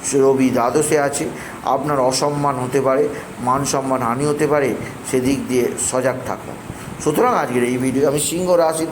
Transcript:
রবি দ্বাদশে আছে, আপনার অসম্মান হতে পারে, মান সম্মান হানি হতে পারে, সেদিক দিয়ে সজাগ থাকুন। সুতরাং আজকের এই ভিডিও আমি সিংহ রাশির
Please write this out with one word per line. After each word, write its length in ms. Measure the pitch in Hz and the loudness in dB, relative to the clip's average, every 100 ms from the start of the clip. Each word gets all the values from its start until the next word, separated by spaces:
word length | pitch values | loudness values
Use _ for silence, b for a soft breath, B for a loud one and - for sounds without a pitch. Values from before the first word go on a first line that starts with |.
| - | 0
রবি 340 | 135 135 135 131 | 4 4 4 2
দ্বাদশে 480 | 123 117 139 147 151 | 2 2 2 2 2
আছে, 240 | 143 - 156 - B B | 2 -2 -6 -8 B B
আপনার 340 | - 135 147 143 | -2 0 0 2
অসম্মান 560 | 127 127 147 147 143 131 | 2 2 0 0 -2 -2
হতে 240 | 127 135 | 0 0
পারে, 280 | 131 135 147 B B - | 2 2 0 B B -6
মান 240 | 120 131 | -2 0
সম্মান 360 | 143 139 131 131 | 0 -2 -2 -2
হানি 220 | 120 120 | 0 0
হতে 220 | 147 147 147 | 0 0 2
পারে, 220 | 147 131 107 B B - | 2 2 -2 B B -2
সেদিক 280 | 131 123 135 113 | 0 2 -2 0
দিয়ে 180 | 123 117 - - | 0 0 -2 -2
সজাগ 260 | 127 127 120 - | 0 0 -2 -6
থাকুন। 300 | 98 - - - B B - | -8 -8 -14 -12 B B -4
সুতরাং 280 | - 156 247 | -2 2 2
আজকের 300 | 214 143 123 | 2 0 0
এই 140 | 120 127 | 0 0
ভিডিও 300 | 131 127 147 | 0 2 2
আমি 120 | 147 | 2
সিংহ 280 | - 165 180 | -2 -2 2
রাশির 380 | 175 160 160 165 | 4 4 2 -4